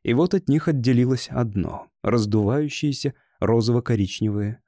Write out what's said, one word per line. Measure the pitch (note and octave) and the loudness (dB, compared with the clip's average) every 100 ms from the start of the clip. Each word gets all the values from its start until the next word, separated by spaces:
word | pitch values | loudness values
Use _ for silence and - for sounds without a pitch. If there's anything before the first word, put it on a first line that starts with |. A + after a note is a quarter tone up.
И | - | -2
вот | A#2+ E3+ | 2 2
от | G3 - | 0 0
них | D3 F3 | 0 0
отделилось | C#3+ A#2+ B2 B2 B2+ - | 0 2 2 2 0 -4
одно — | C3 A#2 G2+ - - - _ | -4 -2 -2 -4 -8 -14 _
раздувающиеся | G2+ A#2 G#2 G#2+ G2+ C3+ D3+ - D3 C3+ C#3 - _ _ | -2 0 2 2 2 0 -2 -4 -4 -4 -6 -8 _ _
розово-коричневые | F3+ A#2 A2+ A#2+ - A2+ F#2+ - A2 G#2 G#2 A2+ | 0 2 2 0 0 0 0 -2 -2 -2 -4 -6